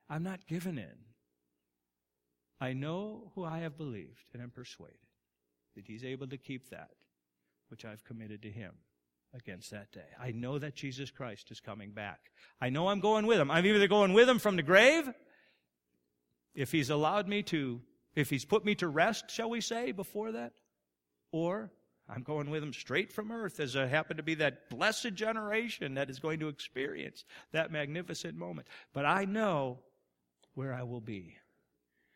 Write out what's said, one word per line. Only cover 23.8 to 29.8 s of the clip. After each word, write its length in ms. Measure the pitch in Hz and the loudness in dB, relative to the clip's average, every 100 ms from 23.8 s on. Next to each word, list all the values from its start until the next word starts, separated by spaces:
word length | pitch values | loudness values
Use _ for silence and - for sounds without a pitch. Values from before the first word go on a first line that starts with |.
| 131 | 2
happen 300 | 151 151 160 | 2 0 -4
to 80 | |
be 120 | 151 160 | -2 2
that 340 | 147 135 - | 2 2 -6
blessed 440 | 123 202 220 240 | 0 2 2 -2
generation 840 | 180 214 226 208 220 233 - 143 135 | -2 0 0 0 0 0 -4 -4 -2
that 140 | 139 | -4
is 100 | 131 | -2
going 200 | 156 160 | -2 -2
to 80 | 156 | -2
experience 800 | 139 - 127 139 80 - - - - - | -4 -8 -4 -4 -4 -8 -12 -20 -20 -4
that 180 | 156 160 | -2 0
magnificent 680 | 156 143 160 170 165 - 156 | -2 -4 -4 -6 -8 -8 -8
moment. 320 | 175 165 - - - | -8 -10 -12 -20 -10
But 120 | 139 147 | 0 2
I 200 | 185 196 | 4 2
know 540 | 208 208 156 135 127 | 2 2 2 0 -4